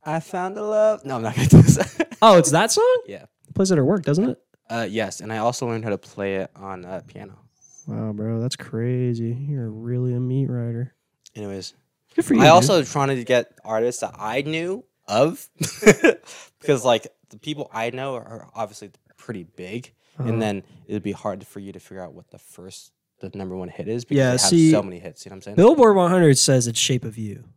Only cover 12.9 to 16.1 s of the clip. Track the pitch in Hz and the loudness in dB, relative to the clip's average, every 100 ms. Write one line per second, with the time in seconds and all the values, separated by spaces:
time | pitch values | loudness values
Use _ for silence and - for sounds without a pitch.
12.9 | 147 139 135 117 123 113 _ 104 110 120 | -2 -2 -2 0 0 0 _ -6 -2 -2
13.9 | 123 - - 107 123 147 160 175 196 - | -4 -10 -8 -8 -6 -4 -6 -6 -8 -12
14.9 | _ - 104 151 180 - _ 160 - 226 | _ -4 0 0 0 -16 _ -8 4 4
15.9 | 170 320 | 6 4